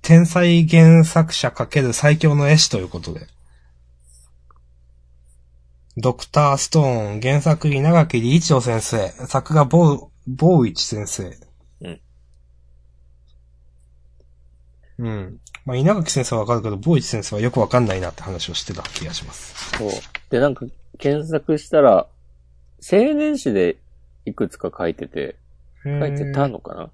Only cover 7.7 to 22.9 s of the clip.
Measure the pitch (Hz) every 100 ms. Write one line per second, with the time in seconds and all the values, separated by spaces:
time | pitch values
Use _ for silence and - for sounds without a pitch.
7.7 | 139 147 170 160 120 117 156 160 139 120
8.7 | 113 - 113 95 - - 139 - 156 135
9.7 | 165 165 143 - _ - 131 165 175 113
10.7 | 85 - 107 101 - 92 - - _ _
11.7 | _ 156 165 _ _ _ _ _ _ _
12.7 | _ _ _ _ _ _ _ _ _ _
13.7 | _ _ _ _ _ _ _ _ _ _
14.7 | _ _ - 117 107 92 92 _ - -
15.7 | 127 147 208 160 - 123 117 107 120 107
16.7 | 101 113 156 - 113 95 104 113 120 104
17.7 | 123 117 95 90 - - 90 - 85 -
18.7 | 90 - - 156 170 - - - - -
19.7 | - 104 98 - - - 117 143 123 120
20.7 | - - - 143 147 156 156 - 151 -
21.7 | 156 135 95 - _ _ _ _ _ _
22.7 | _ -